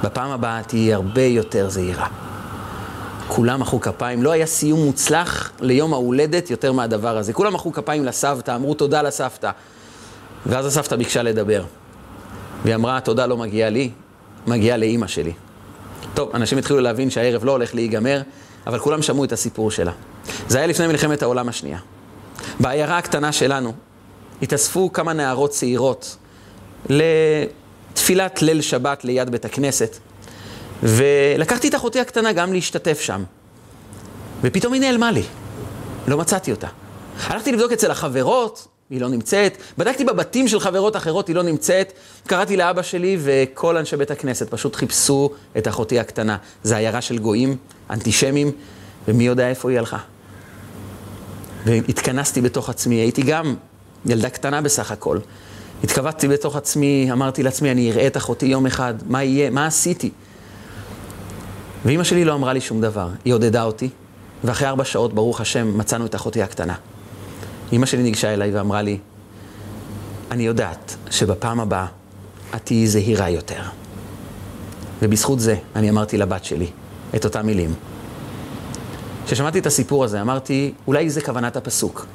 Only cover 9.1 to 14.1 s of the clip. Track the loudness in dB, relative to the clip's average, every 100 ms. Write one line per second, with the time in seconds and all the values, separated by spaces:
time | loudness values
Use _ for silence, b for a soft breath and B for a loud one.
9.1 | -2 -6 -4 -6 -6 B B B B B
10.1 | B B -10 -2 0 0 0 0 -2 0
11.1 | 0 0 0 2 0 0 -14 -20 -20 -20
12.1 | -20 -18 -16 -16 -4 0 2 2 0 0
13.1 | 2 2 0 -2 0 2 2 -2 -4 -20